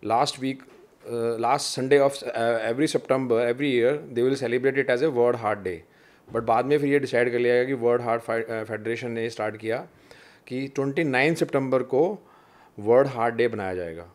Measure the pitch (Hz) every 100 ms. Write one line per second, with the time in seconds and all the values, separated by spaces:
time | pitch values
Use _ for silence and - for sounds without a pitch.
0 | 104 113 139 - 131 135 - - - _
1 | - 117 117 113 117 143 - - 131 143
2 | 139 139 123 - 117 113 110 120 151 -
3 | - 131 127 117 120 123 143 123 117 147
4 | 160 117 123 135 123 123 131 131 135 123
5 | 156 123 120 120 110 104 92 85 - _
6 | _ _ - 113 113 113 127 147 143 143
7 | 127 120 123 120 120 123 127 135 117 120
8 | 120 117 113 113 113 113 110 107 107 113
9 | 123 113 113 113 107 107 110 117 175 _
10 | - - - - - 127 135 135 139 139
11 | 160 127 143 165 160 143 135 131 123 127
12 | 170 208 - - _ _ - - 104 120
13 | 139 123 117 117 120 110 98 92 85 82
14 | 87